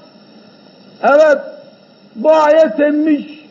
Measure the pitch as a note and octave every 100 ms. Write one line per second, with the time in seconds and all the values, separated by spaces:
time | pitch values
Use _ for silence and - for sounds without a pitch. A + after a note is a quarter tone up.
0 | - _ _ - - _ _ _ - -
1 | A3 D4 D#4 C4 - - - _ _ _
2 | _ A3 D4+ D#4 D4+ D#4 D#4+ - D4 D4+
3 | D#4 C#4+ - - -